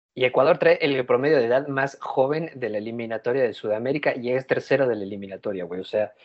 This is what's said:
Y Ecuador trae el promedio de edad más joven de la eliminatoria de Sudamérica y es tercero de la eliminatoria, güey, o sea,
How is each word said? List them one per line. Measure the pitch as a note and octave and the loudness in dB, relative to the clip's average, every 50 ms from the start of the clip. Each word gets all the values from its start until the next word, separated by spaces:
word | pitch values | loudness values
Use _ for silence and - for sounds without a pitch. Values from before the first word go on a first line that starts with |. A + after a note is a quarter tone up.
| _ _ _ | _ _ _
Y | B2+ B2+ | 0 0
Ecuador | B2 B2+ C3+ C3 D3+ F3+ - | 2 4 4 4 4 4 4
trae | E3+ E3 E3+ - | 4 4 4 4
el | E3 C#3+ C#3 C3 B2+ | 2 0 0 0 2
promedio | B2 B2 B2 C3+ D3 D#3 C#3 | 2 2 2 4 4 4 4
de | A#2 | 4
edad | A#2 A#2+ C3+ D3 C#3+ | 4 2 0 0 -2
más | C#3 C3+ C3+ C#3 - - | -2 -2 -2 -2 -4 -10
joven | - - - - C3 C3+ D3 D#3+ E3 D#3+ - | -10 -4 0 2 2 2 2 -2 -4 -6 -8
de | C3 B2 G#2+ | -6 -6 -4
la | G#2 G#2 | -4 -4
eliminatoria | G#2 A2+ A#2 A#2 A#2 A2+ A2+ A2 - B2 B2 C3+ C3 | -6 -6 -6 -6 -6 -6 -6 -4 -2 -2 0 2 2
de | A2+ G2+ | 0 0
Sudamérica | - - A2 G#2+ G#2+ A#2+ B2+ C#3+ D3+ C#3+ D3+ - C#3 | -4 -4 -2 -2 -2 -2 -2 -2 0 0 -2 -2 -2
y | A#2 B2 | -2 -2
es | B2+ C3 C3 - | -2 -2 0 0
tercero | - C3 - - C#3 C3+ C3+ B2+ | -2 -2 0 0 2 2 2 2
de | A2+ | 0
la | G#2+ G2 | -2 -4
eliminatoria, | G2 G#2+ G2 G2+ G2 F#2+ F2+ - A2 G2+ F#2 F2+ | -6 -8 -10 -10 -12 -14 -8 -8 -6 -6 -6 -6
güey, | E2+ F2+ F#2 | -6 -8 -8
o | F#2 | -8
sea, | - - G#2+ G#2 - - _ | -4 -2 -2 -2 -2 -4 _